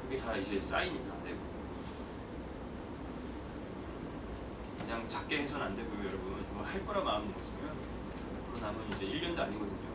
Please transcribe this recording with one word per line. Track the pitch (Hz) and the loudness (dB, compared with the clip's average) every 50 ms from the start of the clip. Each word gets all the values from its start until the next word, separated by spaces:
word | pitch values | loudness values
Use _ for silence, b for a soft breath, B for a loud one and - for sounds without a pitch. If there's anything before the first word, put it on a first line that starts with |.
| - | -2
그게 | - - - | 0 0 0
다 | - 113 - | 2 2 2
이제 | 98 95 95 101 95 | 2 2 4 4 4
쌓이니까 | 90 - 95 95 95 90 - - - - - | 4 6 4 6 6 4 2 0 -2 -2 -2
안 | - - | -2 -2
되고. | - - - - - - - - - - - - - - - - - - - - - - - - - - - - - - - - - - - - - - - - - - - - - - - - - - - - - - - - - - - - - - - - - - - - - - - | -2 -2 -2 -2 -4 -4 -4 -4 -4 -4 -4 -4 -4 -4 -4 -4 -4 -4 -4 -4 -4 -4 -4 -4 -4 -4 -4 -4 -4 -4 -4 -4 -4 -4 -4 -4 -4 -4 -4 -4 -4 -4 -4 -4 -4 -4 -4 -4 -4 -4 -4 -4 -4 -4 -4 -4 -2 -4 -4 -4 -4 -4 -4 -4 -4 -4 -4 -4 -4 -4 -2
그냥 | - - 117 117 113 | 0 0 0 0 0
작게 | - - - - - 151 147 143 | 0 0 0 2 2 2 2 2
해서는 | - - 139 127 | 2 2 2 2
안 | 107 98 | 2 2
되고요, | 113 117 107 104 104 101 | 0 0 -2 0 0 0
여러분. | 95 95 95 92 92 - - 98 | 0 0 0 0 0 0 -2 -2
정말 | - 101 101 104 - - | -2 -2 -2 0 0 0
할 | 190 180 | 0 2
거라 | - 214 196 | 4 4 4
마음 | 185 - 214 208 208 | 6 6 4 4 4
먹으면 | 104 - - - - - - - 147 - - - - - - - - - - - - - - - | 2 -2 -2 -2 -4 -2 -2 -2 -2 -2 -2 -2 -2 -4 -4 -4 -4 -4 -4 -2 -2 -2 -4 -2
앞으로 | - - - 107 | -2 -2 0 0
남은 | 104 104 104 104 104 98 | 0 0 0 0 0 0
이제 | 95 98 | 2 2
일 | 95 - 160 | 2 2 4
년도 | 175 170 170 - - | 4 4 4 4 4
아니거든요. | 98 101 107 104 98 92 92 - - - | 4 4 0 0 0 0 -2 -2 -2 -4